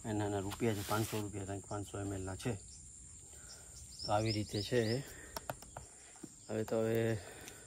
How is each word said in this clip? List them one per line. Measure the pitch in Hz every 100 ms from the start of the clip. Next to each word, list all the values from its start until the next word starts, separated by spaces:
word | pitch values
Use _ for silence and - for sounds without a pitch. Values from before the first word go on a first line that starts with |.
એના, | 113 104 104
એના | 101
રૂપિયા | 98 104 120
છે, | 104 98
પાંચસો | 104 107 107
રૂપિયા | 104 101
કંઈક | 95 98 -
પાંચસો | 104 98 104
એમ | 101
એલના | 95 95 95
છે. | 127 107 - - - - - - - - - - - - - - -
તો |
આવી | 104 110
રીતે | 107 104 104
છે. | 101 123 110 123 - - - - - - - - - - - - - - -
હવે | 110
તો, | 110 113
હવે | 113 113 113 110 - - - -